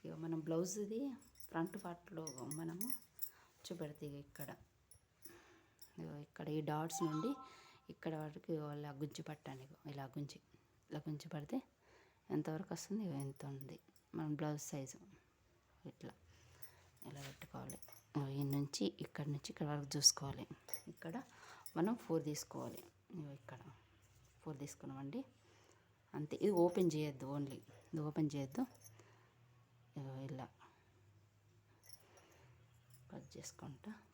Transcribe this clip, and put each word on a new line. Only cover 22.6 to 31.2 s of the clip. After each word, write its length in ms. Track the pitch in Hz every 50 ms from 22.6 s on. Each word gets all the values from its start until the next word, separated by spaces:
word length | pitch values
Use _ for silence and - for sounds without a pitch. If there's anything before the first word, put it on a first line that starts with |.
| 127 120 - - - - - - - _
ఇగో 220 | - 180 151 143
ఇక్కడ 280 | 139 143 - - 139 120 - 147 120 - - - - - - - - - - - - - -
ఫోర్ 140 | 160 151 131
తీసుకున్నామండి. 680 | 147 143 - - - 139 135 135 139 139 151 247 269 - - - - - - - - - - - - - - _ - - -
అంతే. 220 | 143 151 147 -
ఇది 140 | - - 202
ఓపెన్ 400 | 202 175 170 175 175 196 185 170 151
చేయొద్దు, 440 | 151 151 151 139 131 135 131 143 143
only 200 | 143 135 131 113 - - - - - -
ఇది 80 | - 160
ఓపెన్ 300 | 147 151 151 170 156 147 143
చేయొద్దు. 280 | 143 139 131 135 - 262 - - - - - - - - - - - - - - - - - - - - - - - - - -
ఇగో 280 | 147 139 135 135 131 135
ఇలా 240 | 135 - 131 127 - - - - - - - - - - - - - - -